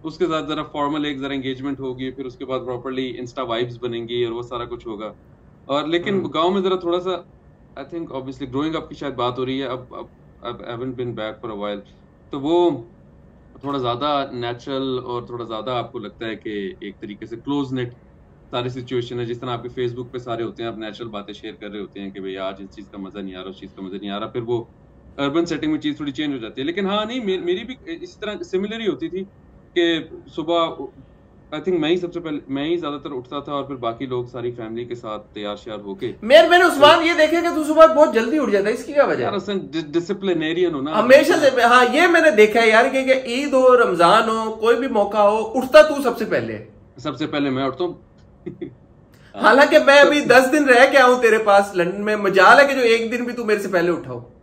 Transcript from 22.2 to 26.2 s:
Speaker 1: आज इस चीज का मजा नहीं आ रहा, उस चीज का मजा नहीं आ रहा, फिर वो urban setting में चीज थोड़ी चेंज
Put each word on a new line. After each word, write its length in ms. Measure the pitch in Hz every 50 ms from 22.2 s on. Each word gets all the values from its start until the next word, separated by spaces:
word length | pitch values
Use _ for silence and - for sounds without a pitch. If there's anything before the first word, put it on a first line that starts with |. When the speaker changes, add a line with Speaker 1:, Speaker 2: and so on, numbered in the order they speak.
| 95 95 92
Speaker 1:
आज 220 | 98 95 95 98 95
इस 60 | 98
चीज 180 | 95 - 110 98 -
का 60 | -
मजा 240 | 101 95 95 92 101
नहीं 140 | 95 98 92
आ 60 | 92
रहा, 80 | 95 98
उस 100 | 92 -
चीज 100 | 95 92 -
का 40 | -
मजा 160 | 95 92 95
नहीं 120 | 98 104 101
आ 80 | 98
रहा, 120 | 104 110 -
फिर 120 | - 123
वो 280 | 113 113 123 117 113 - _ _ - _ _ - _ - - -
urban 260 | 143 143 139 170 170
setting 260 | 165 165 139 160 156
में 80 | 156 147
चीज 200 | - 151 139 -
थोड़ी 120 | 151 143
चेंज 220 | 135 147